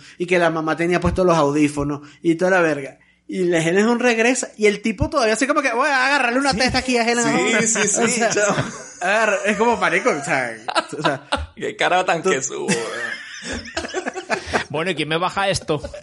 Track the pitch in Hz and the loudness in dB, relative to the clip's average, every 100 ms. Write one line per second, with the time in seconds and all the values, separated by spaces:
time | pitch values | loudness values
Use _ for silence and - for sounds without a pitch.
0 | - - 175 180 165 160 156 156 170 175 | -14 -8 0 2 2 2 -2 0 2 2
1 | 180 175 185 165 143 151 147 147 143 143 | 2 2 4 4 4 4 2 0 -4 -6
2 | - - 170 165 185 190 160 143 135 - | -10 -4 -2 0 2 4 2 0 -6 -14
3 | _ _ - 196 175 165 165 190 220 240 | _ _ -10 -2 0 2 2 2 4 2
4 | 247 226 233 262 - - 208 202 226 190 | 2 2 2 0 -4 0 2 2 -2 -2
5 | 294 302 220 214 262 302 269 233 294 269 | -2 2 2 2 0 0 0 0 2 2
6 | 269 285 240 247 277 254 254 254 262 240 | 2 2 2 2 0 2 0 0 0 0
7 | 226 240 233 - - 220 220 214 - - | 2 0 2 2 2 2 2 2 0 2
8 | 233 233 220 190 208 160 - - - - | 0 2 0 2 2 0 -4 -8 -16 -6
9 | 180 214 214 190 196 202 240 208 175 170 | 0 2 2 2 0 2 2 2 2 2
10 | 240 156 139 139 120 113 117 - - 147 | 0 0 0 -2 -2 -6 -6 -4 -4 -2
11 | 156 135 - 285 - - 123 - 156 180 | -2 -2 -4 -6 -6 -8 -8 -2 2 2
12 | 185 170 190 180 - - - 117 107 - | 2 0 0 0 -2 -4 -2 -2 -4 -6
13 | - - - - - - - 330 330 370 | -8 -10 -12 -14 -10 -10 -10 -10 -8 -8
14 | - 370 - 214 - - - 147 175 151 | -8 -8 -6 -6 -2 -4 -4 -4 -2 -2
15 | 151 165 180 196 196 175 - 147 - - | -2 0 0 0 0 0 -2 -4 -6 -6